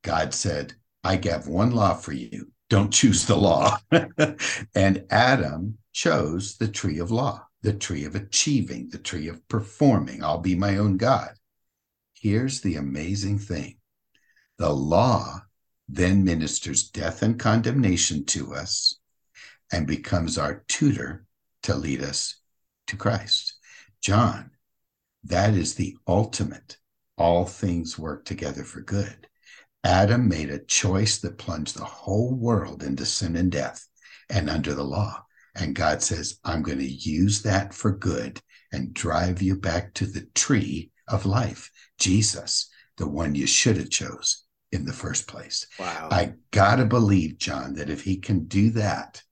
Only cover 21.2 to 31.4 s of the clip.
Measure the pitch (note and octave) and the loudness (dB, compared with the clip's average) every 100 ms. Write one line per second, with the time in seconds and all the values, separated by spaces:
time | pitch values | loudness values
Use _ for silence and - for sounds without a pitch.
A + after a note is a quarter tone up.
21.2 | _ _ _ _ - C#2+ C#2 C2 C#2+ C#2+ | _ _ _ _ -4 -2 -2 -4 -4 -6
22.2 | - - _ _ _ _ - G2+ - G#2+ | -6 -10 _ _ _ _ -12 -4 -2 -2
23.2 | - - - - _ - _ _ - G#2 | -2 -2 -2 -12 _ -20 _ _ 2 4
24.2 | A#2+ - - _ _ _ _ _ _ _ | 4 0 -12 _ _ _ _ _ _ _
25.2 | - F2 G#2+ G2 D#2 - E2+ - - G#2 | -2 2 4 4 0 -2 -6 -6 0 2
26.2 | A2 - - - _ - _ _ _ - | 2 -2 -4 -6 _ -20 _ _ _ 0
27.2 | E2+ F2 F2+ - G2 F2 E2 - D#2+ C#2+ | 4 4 0 -4 -2 -2 -4 -8 -10 -10
28.2 | - C#2+ D2 C#2 C2+ - - G2 G2 - | -10 -8 -6 -8 -12 -14 -4 -4 -4 -8
29.2 | - _ _ - _ _ - F2+ G#2 A#2+ | -20 _ _ -20 _ _ 2 4 6 4
30.2 | A2+ D#2+ D2 C#2+ - - G#2 F#2+ G#2+ - | 4 2 -4 -8 -2 0 2 2 2 0
31.2 | - - | -6 -10